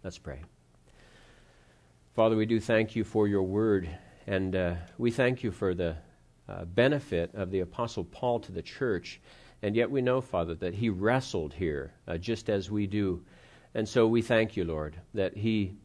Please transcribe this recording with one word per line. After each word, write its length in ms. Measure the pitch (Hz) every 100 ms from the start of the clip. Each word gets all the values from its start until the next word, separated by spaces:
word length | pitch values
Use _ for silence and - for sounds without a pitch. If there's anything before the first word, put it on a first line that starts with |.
Let's 140 | 95 -
pray. 240 | - 67 82 _ _ _ _ - - - - - - _ _ _ _ _ _
Father, 220 | - 110 110
we 100 | 110
do 140 | 113
thank 340 | - 110 107
you 80 | 117
for 240 | 104 107 104
your 160 | 101
word, 460 | 95 101 110 98 87 82 - - -
and, 260 | 95 95
uh, 220 | 92 87 87 85 -
we 140 | 120
thank 320 | 117 123 127
you 80 | 113
for 240 | - 98
the, 220 | 90 85 80 - _ _ _ -
uh, 160 | 92 87
benefit 680 | 95 127 147 139 85 85
of 160 | 107 92
the 100 | 95
Apostle 440 | 87 - 117 -
Paul 340 | 87 - 123 120
to 120 | -
the 100 | 95
church, 580 | - - 127 90 - - - - - -
and 140 | 104
yet 160 | 110 117
we 120 | 135
know, 180 | 123 131
Father, 340 | 127 92 85
that 200 | 80 90
he 140 | 101 117
wrestled 680 | 90 104 131 - 95 78
here, 380 | 82 87 73 67 - -
uh, 100 | 87
just 320 | 90 110 -
as 220 | 101 90
we 160 | 104 101
do. 380 | 104 98 87 - - - - -
And 140 | - 110
so 180 | 123 113
we 160 | 117
thank 340 | 113 117 110 -
you, 80 |
Lord, 300 | 85 78 76 80 -
that 220 | 101 95 107
he 380 | 110 110 95 -